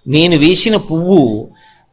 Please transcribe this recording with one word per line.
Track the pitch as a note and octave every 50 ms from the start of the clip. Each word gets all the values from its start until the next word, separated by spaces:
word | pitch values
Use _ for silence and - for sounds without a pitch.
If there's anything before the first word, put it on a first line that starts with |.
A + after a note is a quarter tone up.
| _ C3+
నేను | C3+ D3+ E3 F3+ F3
వేసిన | D3 D3 D#3+ F#3 - - A3+ A3
పువ్వు, | G3 - - D#3 E3 E3+ F3+ G3 F3 C#3 A#2 G#2+ G#2 A2+ - - _ _ _ _ _ _ _